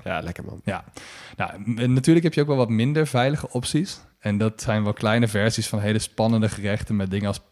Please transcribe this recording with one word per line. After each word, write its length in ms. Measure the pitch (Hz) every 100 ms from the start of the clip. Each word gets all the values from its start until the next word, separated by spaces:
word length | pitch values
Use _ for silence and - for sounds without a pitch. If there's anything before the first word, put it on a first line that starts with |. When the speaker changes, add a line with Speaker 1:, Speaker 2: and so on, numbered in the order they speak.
Speaker 1:
Ja, 160 | - 85
lekker, 240 | 80 -
man. 160 | - -
Speaker 2:
Ja. 200 | - 92 - - - - - -
Nou, 140 | 92 -
m-, 140 | 101 113
en 140 | 127
natuurlijk 320 | 131 131 165
heb 100 | 165
je 60 | 151
ook 60 | 147
wel 100 | 135
wat 120 | 113
minder 380 | 110 123 151 151
veilige 440 | 123 131 151 -
opties. 500 | 123 - 151 190 - - _
En 200 | 104 101
dat 240 | 110 -
zijn 200 | - 107
wel 80 | 104
kleine 360 | 101 107 117 117
versies 380 | 104 110 113 -
van 120 | 107
hele 180 | 104 107
spannende 500 | - - 113 113 110
gerechten 480 | - 101 107 - 104
met 140 | 95
dingen 160 | 98 101
als 120 | 98 -